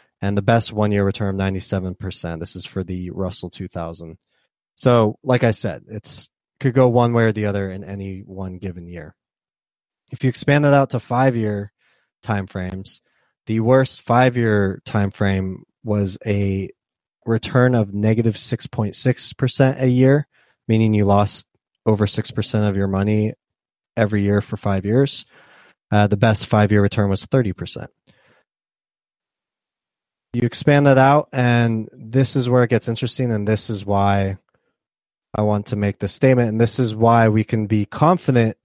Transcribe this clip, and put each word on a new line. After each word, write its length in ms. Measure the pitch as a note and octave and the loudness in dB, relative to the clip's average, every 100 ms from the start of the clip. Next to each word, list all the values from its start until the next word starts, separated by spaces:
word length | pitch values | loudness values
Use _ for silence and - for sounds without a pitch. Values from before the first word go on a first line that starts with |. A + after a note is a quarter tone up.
| _ _ | _ _
and 120 | G2 | -4
the 60 | G2+ | -2
best 320 | G2 A#2 - | 2 2 0
one-year 320 | G#2 G#2 G2+ | -2 0 0
return 240 | G2 - G2+ | -2 -2 -4
of 80 | G2 | -2
ninety-seven 600 | F#2+ F#2+ - G2 F#2 F#2 | -4 -4 -6 -6 -6 -10
percent. 440 | F#2+ - E2+ E2 | -12 -10 -10 -10
This 160 | E2+ F#2 | -10 -12
is 80 | |
for 180 | - F#2+ | -10 -10
the 280 | F2+ F#2 F2+ | -8 -8 -10
Russell 400 | E2+ F#2 - F2+ | -8 -8 -8 -12
two 180 | - F#2 | -12 -12
thousand. 480 | - E2 E2 E2 D#2+ _ _ _ _ _ - | -10 -10 -12 -16 -20 _ _ _ _ _ -2
So, 420 | B2+ A#2+ G#2+ - | 2 4 2 0
like 220 | C3 B2 | 0 2
I 60 | A#2+ | 2
said, 340 | G#2 G#2+ C#2+ - | 0 -4 -10 -14
it's 420 | G#2+ - - - _ _ - | -14 -12 -12 -14 _ _ -6
could 140 | C3+ | 0
go 160 | A#2+ B2+ | 2 4
one 240 | A#2+ A#2+ | 4 2
way 120 | A#2+ | 2
or 80 | A2+ | 2
the 120 | G#2 | 0
other 260 | G#2 G2+ G2 | -2 -2 -4
in 140 | F#2+ | -8
any 360 | G2 G2 G2 F#2+ | -12 -12 -10 -12
one 360 | G2 F#2+ F#2+ F2+ | -14 -14 -12 -10
given 300 | F#2+ F2 E2+ | -12 -12 -14
year. 280 | F2 D2+ - _ _ _ _ _ _ _ _ _ | -16 -16 -20 _ _ _ _ _ _ _ _ _
If 140 | - | -6
you 60 | C3 | -4
expand 340 | - - C#3+ | -2 0 2
that 80 | D3 | 4
out 180 | C#3 C3+ | 4 2
to 100 | A#2+ | -2
five-year 680 | - A#2+ C3+ A#2 G#2+ G#2 G#2 _ _ _ _ _ | -4 0 0 0 -2 -4 -8 _ _ _ _ _
time 240 | - G2+ F#2+ | -4 -4 -4
frames, 560 | F#2+ F#2 F#2+ F#2+ - _ _ _ _ | -8 -8 -10 -12 -16 _ _ _ _
the 160 | - A2 | -6 -2
worst 400 | A2+ C3 C3 - | 4 4 2 -4
five-year 800 | - A#2+ B2+ A#2+ A2+ G#2 G2 F#2 - | 0 2 4 2 2 2 0 -4 -4
time 240 | G#2+ G2 | -2 -2
frame 540 | - G2+ F#2+ F#2+ F#2 - _ | 0 0 0 -2 -8 -16 _
was 320 | A#2 G#2 G2 F#2+ | -4 -2 -2 -4
a 460 | A2 G2+ G2 G2 F#2 - _ _ _ _ - | -4 -2 0 -2 -6 -12 _ _ _ _ -4
return 480 | A2+ - B2+ B2+ | -4 0 2 2
of 180 | A#2+ G2+ | 2 0
negative 460 | G2+ G#2+ A2 A2+ G2+ | 0 0 2 0 -2
six 280 | - A#2 - | -4 -8 -8
point 300 | - G#2+ - | -8 -6 -4
six 380 | B2+ B2 - | -2 -2 -6
percent 480 | - C3 - C3 - | -4 -2 2 2 2
a 60 | C3 | 0
year, 400 | B2 C3 D3 - _ _ _ - | 4 4 4 0 _ _ _ 0
meaning 280 | A2 A2 | 2 2
you 100 | G#2 | 2
lost 420 | G2+ G2+ G2+ - - _ _ _ | 4 4 2 -4 -12 _ _ _
over 220 | - G#2 G2+ | -2 0 0
six 240 | - - | -2 -6
percent 340 | - - G#2+ | -6 -4 -2
of 120 | G#2 G2 | 0 -2
your 120 | G2 | -2
money 460 | F#2+ G2+ G#2+ G#2+ - _ _ _ _ _ - | -2 0 0 -2 -6 _ _ _ _ _ -2
every 260 | G#2+ G#2 | 0 0
year 180 | G2+ G#2 | 0 0
for 160 | - G#2 | -2 -6
five 280 | G#2 G2 | -4 -4
years. 400 | F#2+ A#2+ C#3 - - _ _ _ _ _ _ | 0 0 0 -2 -14 _ _ _ _ _ _
Uh, 160 | G#2 G#2 | 2 2
the 100 | G2+ | 4
best 300 | A2+ A2 - | 2 2 0
five-year 360 | G#2+ G#2 G#2 | 2 4 4
return 280 | G2+ - G2+ | 2 0 -2
was 140 | G2 - | -2 -2
thirty 260 | C3+ A2 | -2 -2
percent. 380 | F2+ E2 - - _ _ _ _ _ _ _ _ _ _ _ _ _ _ _ _ _ _ _ _ _ _ _ _ | -4 -10 -12 -14 _ _ _ _ _ _ _ _ _ _ _ _ _ _ _ _ _ _ _ _ _ _ _ _
You 80 | A#2+ | -2
expand 440 | A#2 - - C#3+ C#3+ | -2 0 2 4 6
that 120 | C3 | 6
out, 320 | C3+ D3 - | 6 4 0
and 560 | C3 B2 A#2+ A#2 A2+ A2 | -2 2 2 2 -2 -6
this 440 | C3 A2+ B2+ C3 C#3+ | -14 -4 0 0 0
is 120 | B2 | 2
where 140 | B2 | 2
it 80 | A#2+ | 2
gets 180 | A2+ - | 0 -2
interesting, 440 | A2+ A#2+ - B2 | -4 -6 -4 -2
and 140 | A2 G#2 | -2 0
this 240 | G#2+ - | -2 -2
is 160 | G#2 G2 | -6 -2
why 500 | G2+ G2+ G2+ G2 F#2+ _ _ _ _ _ _ _ _ _ | 0 2 2 -2 -6 _ _ _ _ _ _ _ _ _
I 80 | - | -2
want 240 | G#2+ G#2 G#2 | 0 -2 -4
to 100 | G#2 | -4
make 220 | G2+ - | -4 -4
this 140 | G2+ | -6
statement, 360 | - C3 B2+ A#2 | 0 2 4 2
and 120 | A2 | 2
this 180 | A#2 - | 0 0
is 160 | A#2+ | -2
why 340 | G#2+ A#2 A#2 A2+ | 2 4 6 6
we 140 | G#2+ | 4
can 240 | G#2+ A2+ G#2 | 0 -2 0
be 200 | G#2+ G2+ | -2 -2
confident 720 | - D3+ F3+ - B2 A2 - | 0 2 2 2 2 2 -2